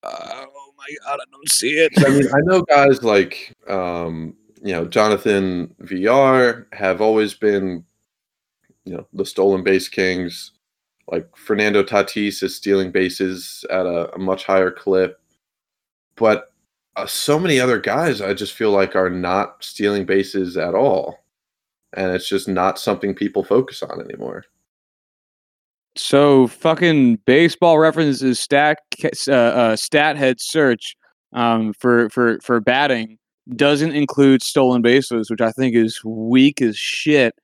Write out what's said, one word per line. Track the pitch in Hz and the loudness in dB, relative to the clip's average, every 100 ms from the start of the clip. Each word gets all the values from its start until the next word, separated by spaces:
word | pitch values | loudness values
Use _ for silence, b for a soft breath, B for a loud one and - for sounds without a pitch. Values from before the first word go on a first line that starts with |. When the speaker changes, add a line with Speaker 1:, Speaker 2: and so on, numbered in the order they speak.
Speaker 1:
Uh, | - - - 131 135 | -14 -14 -14 -16 -16
oh | 139 139 139 | -20 -20 _
my | 139 147 | -20 -16
God, | - 143 | -10 -10
I | - | -10
don't | _ 143 | _ -4
see | - 117 | -2 -2
it. | 151 160 - | 0 2 4
Speaker 2:
I | 139 | 4
mean, | 139 131 | 4 2
I | 135 | 2
know | 160 185 | 2 2
guys | - 143 139 135 | 4 4 6 4
like, | 117 104 90 - - - - | 4 2 2 -4 -20 -20 -8
um, | 98 90 87 85 80 80 - _ _ | -6 -4 -4 -6 -8 -12 -14 _ _
you | 98 | -6
know, | 87 85 | -6 -2
Jonathan | 113 107 101 110 101 95 90 85 _ | 0 2 2 2 0 0 -4 -8 _
V | - 92 101 | -12 -4 2
R | 127 135 131 123 117 - | 4 4 4 2 0 -12
have | - 98 90 | -6 -2 0
always | 110 110 107 | 2 2 0
been, | - 107 101 95 87 85 _ _ _ _ _ _ _ _ _ | 0 0 0 -2 -8 -12 _ _ _ _ _ _ _ _ _
you | - | -14
know, | - - | -14 -14
the | - 95 | -8 -6
stolen | - 98 95 | 0 2 2
base | 92 95 90 | 0 0 -2
kings. | - 95 90 87 - - _ _ _ _ _ - | -4 -2 -2 -6 -10 -18 _ _ _ _ _ -8
Like, | 85 - _ | -8 -8 _
Fernando | - 104 104 101 | -4 0 2 2
Tatis | 98 104 101 - 104 98 | 0 0 0 -2 -4 -4
is | 98 | -6
stealing | - 104 98 92 | -6 -2 0 0
bases | 90 92 - 95 92 - - - | -2 -2 -2 -6 -6 -14 -16 -6
at | 92 | -4
a, | 92 87 85 | -2 -4 -6
a | 90 | -6
much | 95 95 | -6 -4
higher | - 95 92 | 0 0 0
clip. | - - 95 92 - _ _ _ _ _ _ _ _ _ | -2 -2 0 0 -4 _ _ _ _ _ _ _ _ _
But, | - 113 101 - _ _ _ _ - | -2 0 0 -4 _ _ _ _ -12
uh, | - | -10
so | - - 151 | -8 -2 0
many | 180 139 | 2 0
other | 127 117 | 2 0
guys, | - 117 165 117 | -2 -2 -2 -4
I | 98 | -4
just | 98 101 | -4 -6
feel | - 110 | -4 0
like, | 98 92 | 2 0
are | 95 92 | 0 -2
not | 90 90 92 - - | -2 -2 -2 -4 -8
stealing | - - 104 101 90 | -18 -4 -2 -2 0
bases | 95 95 98 92 87 | 0 0 -4 -6 -4
at | 85 | -2
all. | 92 135 95 - - _ _ _ _ _ _ _ | 0 0 0 -4 -12 _ _ _ _ _ _ _
And | - 95 | -6 -4
it's | 92 - | -4 -4
just | 98 - | -4 -2
not | 90 92 - | -2 -2 -2
something | - 98 101 | -4 -4 -4
people | 95 101 101 | -4 -4 -4
focus | - 107 131 - | 0 0 -2 -8
on | - - | -12 -12
anymore. | - - 60 - - _ _ _ _ _ _ _ _ _ _ _ _ _ _ - | -14 -12 -12 -14 -18 _ _ _ _ _ _ _ _ _ _ _ _ _ _ -12
Speaker 1:
So | - 139 143 139 123 | 0 4 6 6 4
fucking | - 165 160 175 156 127 113 - | 0 -2 0 2 4 4 2 2
Baseball | 135 165 - 175 156 | 4 4 2 4 6
Reference's | 160 156 156 127 131 120 | 4 2 0 0 -2 -2
stat | - 143 151 156 _ - | 0 2 2 0 _ -6
ca-, | 120 - - | -6 -6 0
uh, | |
uh, | 135 117 127 117 110 | 2 4 2 2 0
stat | - 151 151 147 | 0 0 0 0
head | 135 123 | -2 -2
search, | - 156 143 117 - - _ _ _ | -4 0 2 0 -4 -18 _ _ _
um, | 123 117 117 110 | -2 0 0 -2
for, | 101 123 120 113 | -2 2 2 2
for, | - 120 113 | 0 0 -2
for | - 120 | -2 -2
batting | 107 127 143 123 110 110 _ _ - 120 | 0 0 2 0 -4 -12 _ _ -16 0
doesn't | 143 147 160 147 | 2 2 0 -2
include | 143 - 139 131 | -2 4 4 4
stolen | - - 131 123 | 2 2 2 4
bases, | 117 131 131 117 107 | 4 2 2 -6 -4
which | 113 | -2
I | 117 | -2
think | 107 131 | 0 0
is | 117 113 107 | 2 0 -2
weak | 110 110 110 127 139 143 | -12 -8 0 4 4 2
as | 123 104 | -4 -2
shit. | - - - 151 120 - | -8 -6 0 2 2 -2